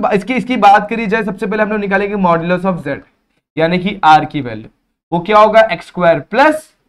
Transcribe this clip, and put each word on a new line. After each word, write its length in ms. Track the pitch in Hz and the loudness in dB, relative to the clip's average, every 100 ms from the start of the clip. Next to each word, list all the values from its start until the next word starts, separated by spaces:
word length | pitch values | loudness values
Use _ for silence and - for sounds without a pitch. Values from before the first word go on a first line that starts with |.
| 214 202 | -2 -2
इसकी, 180 | 196 | -2
इसकी 220 | 254 - 247 | -6 -4 2
बात 300 | 202 202 202 | 4 4 2
करी 160 | 233 220 | -6 -4
जाए, 160 | 226 | -4
सबसे 220 | 214 196 214 | -4 -6 -4
पहले 160 | 214 | -2
हम 80 | 208 | -2
लोग 100 | 214 | -4
निकालेंगे 360 | 202 196 202 208 | -2 -2 -2 -2
modulus 500 | 180 165 170 180 190 | 0 0 -2 -2 -2
of 120 | 170 | -4
z, 140 | 143 113 - _ _ _ _ 147 | -6 -10 -12 _ _ _ _ -4
यानी 220 | 165 180 | -2 0
कि 200 | 180 208 156 | -4 0 4
r 180 | 156 147 | 4 4
की 140 | 151 | -6
वैल्यू, 280 | 123 110 113 _ _ _ _ | -8 -10 -16 _ _ _ _
वो 80 | 165 | -6
क्या 180 | 170 214 | 0 4
होगा, 220 | 214 220 220 | 4 4 2
एक्स 140 | 170 - | -2 -10
स्क्वायर 340 | 180 170 147 | -2 0 0
प्लस 420 | - 226 302 311 - _ | -2 0 2 0 -6 _